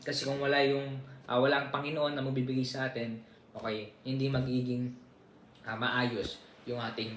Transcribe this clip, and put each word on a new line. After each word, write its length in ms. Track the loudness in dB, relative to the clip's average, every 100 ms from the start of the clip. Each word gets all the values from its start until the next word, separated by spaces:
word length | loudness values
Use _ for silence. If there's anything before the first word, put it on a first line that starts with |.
kasi 240 | -6 -4
kung 160 | -2 0
wala 240 | 2 4
yung, 320 | 4 4 0 -6 -10 -12 0
ah, 80 | 4
wala 240 | 6 4
ang 80 | 2
Panginoon 480 | -2 -2 0 0 0
na 80 |
magbibigay 400 | 0 0 0 0
sa 240 | 0 -2 -2
atin, 320 | -2 -4 -6 -12 -20 -18
okay, 400 | -8 -4 -4 -6 -10
hindi 320 | -4 0 2
magiging, 560 | 2 2 0 0 0 -2 -6 -16 -20 -20 -20 -20 -14 -8
ah, 80 | -2
maayos 640 | 0 2 2 0 -4 -6 -16 -12
yung 160 | -6 -4
ating, 320 | -4 -4 -6